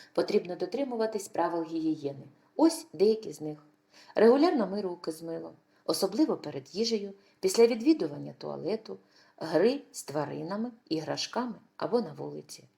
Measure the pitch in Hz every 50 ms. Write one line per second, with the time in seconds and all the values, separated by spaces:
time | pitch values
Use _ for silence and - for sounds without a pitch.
0 | - - - - 175 - - 208 185 175 180 170 190 185 - 233 277 262 240 226
1 | 220 220 220 208 - - - - 175 170 165 170 165 160 165 165 160 160 156 147
2 | 143 139 139 - - - - _ _ _ _ - 294 330 320 - - - - 156
3 | 185 214 220 220 - - 151 - 151 151 151 - - _ _ _ _ _ _ -
4 | - - - - 202 226 247 277 294 359 359 269 214 180 190 208 202 185 175 170
5 | - 170 160 - 170 165 165 165 165 165 - - _ _ _ _ _ - 170 -
6 | - 190 190 233 311 311 185 - - 151 143 139 131 - - 185 226 226 226 214
7 | 196 196 196 - _ _ _ _ - 190 - - 233 233 254 220 226 294 330 311
8 | 185 151 143 147 143 147 143 - - 147 143 143 139 156 208 226 - - 190 -
9 | _ _ _ _ _ _ _ - - 160 165 156 185 233 269 285 - - - -
10 | - - 139 151 147 143 143 143 156 165 196 208 226 247 240 - _ - 160 160
11 | 156 - 143 143 - - - - 254 247 202 - - _ _ - 165 160 190 240
12 | 226 156 143 139 139 147 147 151 - - - - - - _